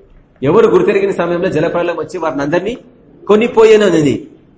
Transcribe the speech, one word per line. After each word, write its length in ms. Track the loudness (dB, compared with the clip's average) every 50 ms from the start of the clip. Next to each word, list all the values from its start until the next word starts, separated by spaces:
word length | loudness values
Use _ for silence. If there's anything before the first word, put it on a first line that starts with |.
| _ _ _ -20 _ _ _ _ -4
ఎవరు 220 | 0 2 2 2 4
గుర్తెరిగిన 440 | 2 2 2 2 0 0 -2 -2
సమయంలో 380 | -2 -4 -4 -4 -4 -4 -4 -4
జలప్రలయం 480 | -2 -2 -4 -2 -2 -4 -4 -4 -6 -6
వచ్చి 200 | -8 -10 -10 -6
వారిని 240 | -6 -6 -4 -4
అందరినీ 360 | -4 -2 -2 -2 -2 -4 -8 -10 -14 -20 _ _ _ _ _ -20 -2 0
కొనిపోయాను 580 | 2 2 2 0 2 4 4 6 6 4 4
అనేది. 420 | 2 2 2 2 0 0 -2 -6 -14 -20 _ _ _ _